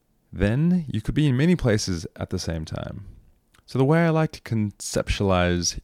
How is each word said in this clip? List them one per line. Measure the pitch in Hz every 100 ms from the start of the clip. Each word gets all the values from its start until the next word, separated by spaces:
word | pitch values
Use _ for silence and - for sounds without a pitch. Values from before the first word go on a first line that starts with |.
| _ _ _
then | 87 98 123 165 180 147
you | 110
could | -
be | 139 151
in | 123
many | 165 180
places | 123 104 - 85 85 -
at | 92
the | 92
same | - 80
time. | 80 - - - 101 - - _ _ _ -
So | 127
the |
way | 135 165
I | 170
like | 160 160
to | -
conceptualize | - 113 104 - - - - - 98 90 87 87 85 -